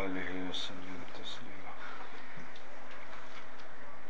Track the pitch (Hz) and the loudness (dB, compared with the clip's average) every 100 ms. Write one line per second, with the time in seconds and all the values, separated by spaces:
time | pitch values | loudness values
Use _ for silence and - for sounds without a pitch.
0 | 95 92 92 92 90 90 - - 92 90 | 0 0 0 0 0 0 0 0 0 0
1 | - - - - - - - - - - | 0 0 0 0 0 0 0 -2 -2 0
2 | - - - - - - - - - - | 0 0 0 0 0 0 0 0 0 0
3 | - - - - - - - - - - | 0 0 0 0 0 0 0 0 0 0
4 | - | 0